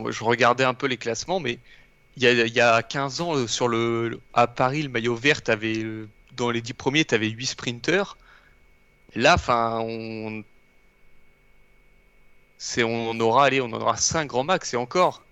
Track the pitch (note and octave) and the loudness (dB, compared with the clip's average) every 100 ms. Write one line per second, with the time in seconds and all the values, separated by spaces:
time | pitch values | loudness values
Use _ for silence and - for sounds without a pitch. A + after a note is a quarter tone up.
0 | A#2 A2+ A2 A#2+ A#2+ B2 C3 B2 C#3 B2 | -6 -4 0 4 4 4 2 0 -4 -4
1 | A#2 A2+ - F#3 C3+ A#2+ - - - _ | -4 -6 -4 -4 -4 -8 -12 -20 -20 _
2 | _ - C3 B2 A2+ A#2 A#2+ A2+ A2+ D3 | _ 0 4 4 4 4 6 6 2 -4
3 | C#3 B2+ F3 D3 A#2 - B2 A2+ A#2 A#2 | -4 -4 -2 -2 -2 -2 0 0 0 0
4 | A#2 A2+ - - A#2 - B2+ C#3+ D3 B2 | -2 -6 -4 2 2 2 -2 0 -4 -2
5 | A#2 A#2 C#3 D3 - A2 A2 A2 A2 A2 | -2 0 0 0 0 -2 0 -4 -6 -8
6 | G#2+ - _ B2 A#2+ A#2 A#2 C3 C#3 C#3+ | -12 -18 _ -4 -2 -2 -6 -6 -2 0
7 | D#3+ A2 A2 A2+ C3 - - A#2+ C3+ F3+ | 2 2 0 -4 -8 -8 -8 -6 -2 0
8 | G3 - - - _ _ _ _ _ _ | -2 -8 -20 -20 _ _ _ _ _ _
9 | _ A2 C3+ F3 - A#2+ A#2 A2+ A2+ A2+ | _ 0 4 4 2 0 0 -2 -4 -6
10 | A2+ A2+ A2 G#2+ G#2+ _ _ _ _ _ | -10 -8 -8 -10 -12 _ _ _ _ _
11 | - - - _ _ _ _ _ _ _ | -20 -20 -20 _ _ _ _ _ _ _
12 | _ _ - - _ - - - A2+ A#2 | _ _ -20 -20 _ -16 -6 -2 0 0
13 | A2+ A2+ A2+ A#2 C#3+ C3 B2 A2 A2+ A2+ | -2 0 2 4 4 2 -2 -4 -2 -2
14 | - E3 C#3+ A#2+ C#3+ F#3 - A#2+ B2 F3+ | -2 -2 -4 -2 -2 -2 -2 -4 -2 0
15 | F3 - _ | 0 -2 _